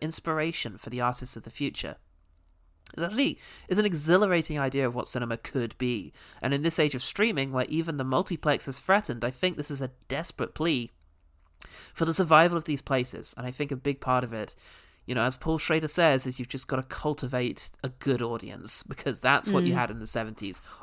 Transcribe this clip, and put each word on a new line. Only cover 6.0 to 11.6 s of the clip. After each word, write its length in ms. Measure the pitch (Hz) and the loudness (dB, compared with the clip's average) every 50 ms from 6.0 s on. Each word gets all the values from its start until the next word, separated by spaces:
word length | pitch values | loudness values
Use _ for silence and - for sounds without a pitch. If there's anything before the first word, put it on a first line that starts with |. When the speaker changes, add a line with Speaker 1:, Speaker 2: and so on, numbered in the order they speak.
| 90 - - - - - - - | -4 -8 -14 -20 -20 -20 -10 -6
Speaker 1:
And 120 | - 131 139 | -2 0 0
in 80 | 147 147 | 2 2
this 160 | 170 160 - | 2 2 4
age 160 | 156 147 143 | 2 2 2
of 80 | 123 - | 0 -4
streaming, 480 | - - - 214 233 202 143 135 139 | -2 0 2 2 2 2 0 -2 0
where 140 | 131 127 123 | 0 -2 -2
even 300 | - - 160 160 165 151 | 0 0 -2 -2 -2 -2
the 60 | 143 135 | -2 0
multiplex 640 | 131 131 143 190 - 175 - - 151 143 - - | 0 2 2 2 0 -2 -2 2 2 2 2 0
is 120 | - 127 - | -4 -6 -2
threatened, 460 | - - 190 208 - - 120 120 104 | 2 4 4 4 4 0 -4 -2 -2
I 60 | 127 | -4
think 260 | 127 - - 185 170 | -2 0 -2 -2 -2
this 120 | - 139 - | -2 -6 -6
is 100 | 147 131 | -4 -4
a 100 | 139 123 - - _ | -6 -6 -8 -10 _
desperate 460 | - 131 147 165 - - - 123 - - | -6 -6 -4 -4 -6 -4 -4 -6 -4 -4
plea 360 | - 156 170 156 123 120 113 _ _ _ - _ _ _ _ _ _ _ _ _ - | -2 0 0 0 0 -2 -6 _ _ _ -20 _ _ _ _ _ _ _ _ _ -18